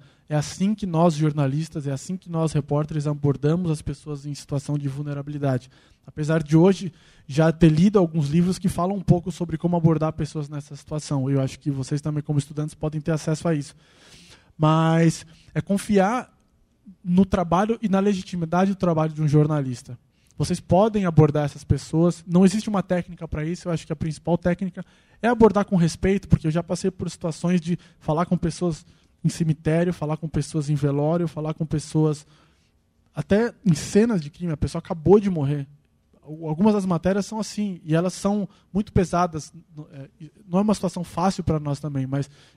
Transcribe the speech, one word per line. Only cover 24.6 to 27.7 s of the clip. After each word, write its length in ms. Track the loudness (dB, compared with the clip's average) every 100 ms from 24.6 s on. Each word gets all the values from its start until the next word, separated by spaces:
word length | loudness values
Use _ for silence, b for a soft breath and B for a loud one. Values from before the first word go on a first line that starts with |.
| -4 -8 -18 b b b
é 80 | -2
abordar 340 | 6 6 6
com 140 | 2 2
respeito, 500 | 2 0 0 0 2
porque 180 | 2 2
eu 60 |
já 100 | -2
passei 300 | -2 -2 -4
por 180 | -4 -8
situações 520 | -6 -8 -4 0 0
de 180 | 0